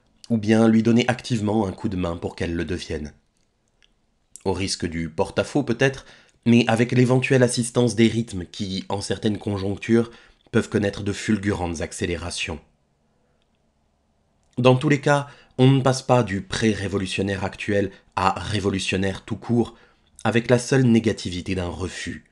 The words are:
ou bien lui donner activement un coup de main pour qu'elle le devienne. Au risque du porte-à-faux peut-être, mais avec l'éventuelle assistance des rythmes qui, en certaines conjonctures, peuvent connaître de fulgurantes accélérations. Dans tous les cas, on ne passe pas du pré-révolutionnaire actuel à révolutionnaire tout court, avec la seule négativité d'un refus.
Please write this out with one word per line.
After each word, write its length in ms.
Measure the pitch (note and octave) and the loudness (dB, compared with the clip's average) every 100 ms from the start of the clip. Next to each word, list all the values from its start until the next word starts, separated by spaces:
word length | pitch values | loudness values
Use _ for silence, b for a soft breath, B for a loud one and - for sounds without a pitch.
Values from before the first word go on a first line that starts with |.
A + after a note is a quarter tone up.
| b _ - | b _ -4
ou 80 | A2+ | -2
bien 320 | G#2 A2 A2+ | 2 4 6
lui 140 | A2 | 4
donner 220 | A2 A2+ B2 | 4 2 2
activement 580 | A2+ - A#2 G#2 A2 G2 | -2 -2 -4 0 0 -2
un 60 | |
coup 160 | F2+ A2 | -4 -6
de 80 | F#2 | -4
main 180 | F2 E2+ | -4 -4
pour 200 | F2+ - | -8 -6
qu'elle 200 | F2+ E2+ | -6 -4
le 80 | |
devienne. 500 | E2 F2+ - D#2+ D2 - _ _ _ _ _ _ _ _ _ _ _ - F#2+ | -4 -6 -6 -10 -10 -16 _ _ _ _ _ _ _ _ _ _ _ -10 -4
Au 80 | |
risque 320 | F2+ F#2+ - F#2 | -4 -4 -4 -6
du 240 | E2 E2 | -6 -6
porte-à-faux 540 | D#2 G2 - G2 D3 | -4 -4 -2 -2 -2
peut-être, 420 | C3 A#2 C3+ C3 - b b b - | -2 0 0 -2 -14 b b b 4
mais 200 | A#2 A#2 | 4 6
avec 240 | A2+ A#2+ | 2 2
l'éventuelle 520 | B2+ B2 C3 B2+ C3+ | 4 4 4 2 4
assistance 520 | A#2+ A#2+ A#2 - A#2+ G#2 | 4 2 -2 0 0 4
des 120 | A2+ | 4
rythmes 380 | A2 A#2 F#2 E2+ | 4 -4 -6 -10
qui, 400 | - G2+ F#2+ - | -8 -8 -6 -6
en 100 | G2+ | -6
certaines 380 | - F#2+ A2 G2 | -6 -4 -2 -4
conjonctures, 720 | - G2+ F#2+ G2 - A2+ A2+ B B B _ | -4 -4 -4 -6 2 2 2 B B B _
peuvent 180 | A2+ G#2 | -2 0
connaître 340 | G#2+ G2 - | 0 -2 -4
de 100 | G2+ | -6
fulgurantes 640 | G2 - G#2+ G2 F#2 F2 D#2+ | -6 -2 -2 0 -4 -4 -6
accélérations. 800 | E2+ - F#2 E2+ E2+ - - D#2 _ _ _ _ _ _ _ _ _ _ _ _ _ _ _ _ _ _ _ - | -8 -6 -6 -6 -6 -8 -8 -10 _ _ _ _ _ _ _ _ _ _ _ _ _ _ _ _ _ _ _ 2
Dans 180 | B2 B2+ | 4 4
tous 140 | D3+ | 4
les 120 | C#3+ | 0
cas, 260 | D3 C#3+ C3 B B - | 2 0 0 B B 4
on 120 | B2+ | 4
ne 120 | C#3 | 6
passe 200 | C3 B2+ | 2 0
pas 220 | - B2 | 2 2
du 180 | G#2 G2 | 2 -2
pré-révolutionnaire 1000 | F#2 - A2+ F#2+ G2 G2 F#2 - G2 G2 | -6 -2 0 0 -2 -4 -4 -2 -2 -2
actuel 480 | F#2+ - - G2+ G2 B B - | -6 -8 -2 0 0 B B -2
à 160 | F#2 - | 0 0
révolutionnaire 840 | E2+ G#2 F#2+ F#2+ - F#2+ F#2+ F#2 | -4 -2 0 -2 -2 -2 -2 -4
tout 140 | - G#2+ | -8 -8
court, 380 | - A#2 A2 - b b b _ | -2 0 0 -4 b b b _
avec 260 | A2 A2+ A#2 | 0 0 2
la 100 | A#2+ | 2
seule 240 | B2 C3+ | 2 2
négativité 720 | B2+ A2+ A2 G2 - F2+ F2 F#2 | 6 4 4 -2 -6 -8 -6 -4
d'un 140 | F2 | -4
refus. 560 | D#2+ F#2 - - - _ | -6 -8 -8 -10 -12 _